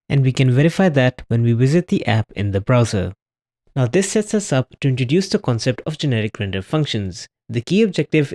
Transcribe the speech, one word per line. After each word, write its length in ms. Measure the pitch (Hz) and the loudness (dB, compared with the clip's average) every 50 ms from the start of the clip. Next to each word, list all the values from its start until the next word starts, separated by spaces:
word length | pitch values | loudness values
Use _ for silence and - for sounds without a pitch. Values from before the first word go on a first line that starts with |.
| _ - | _ -2
And 120 | 143 139 | 0 2
we 100 | 131 131 | 2 2
can 200 | 123 - 131 131 | 2 2 2 2
verify 380 | 123 131 147 170 - - 190 185 | 4 4 4 2 2 2 2 2
that 340 | 143 135 127 127 - - - - | 2 2 2 2 0 -4 -4 -2
when 140 | 117 117 120 | 0 0 2
we 100 | 117 117 | 2 2
visit 340 | 113 131 131 156 175 175 | 2 2 2 2 2 0
the 180 | - 202 185 - | 0 -2 -2 0
app 260 | 113 107 110 104 - - | 0 0 0 -2 -4 -6
in 160 | - 101 101 | -6 -4 -2
the 100 | 98 98 | -2 -2
browser. 520 | 98 - 127 123 117 - - 98 87 92 95 - _ _ _ _ _ _ _ _ _ _ - | 0 2 2 2 2 2 0 -2 -4 -4 -8 -12 _ _ _ _ _ _ _ _ _ _ -4
Now 120 | 139 127 | -2 -2
this 240 | 117 123 185 190 - | 0 0 0 0 0
sets 220 | - 220 214 - - | 0 -2 -2 0 -2
us 200 | 208 - - 147 | -4 -2 0 0
up 220 | 131 127 - - _ | -2 -2 -2 -6 _
to 80 | - 135 | -2 -2
introduce 400 | 127 123 131 113 151 190 190 - | 0 0 0 0 0 0 0 0
the 100 | - - | -2 -2
concept 420 | - - 120 113 - 131 120 - - | 0 -2 -2 0 -2 -2 -4 -4 -6
of 120 | - 156 | -10 -8
generic 420 | - - 143 120 110 107 107 - - | -4 -2 -2 0 0 -2 -4 -4 -6
render 220 | 104 98 95 95 | -6 -4 -4 -6
functions. 680 | 92 - 156 156 147 - - 110 98 92 85 - - - _ _ _ - | -4 -2 -2 -2 -2 -2 -2 -4 -4 -6 -8 -12 -16 -18 _ _ _ -8
The 120 | 110 123 | -6 -6
key 220 | - - 170 208 226 | -4 0 2 2 2
objective 500 | 196 170 - 151 - - 156 143 - - | 2 0 -2 -2 0 0 0 0 0 -4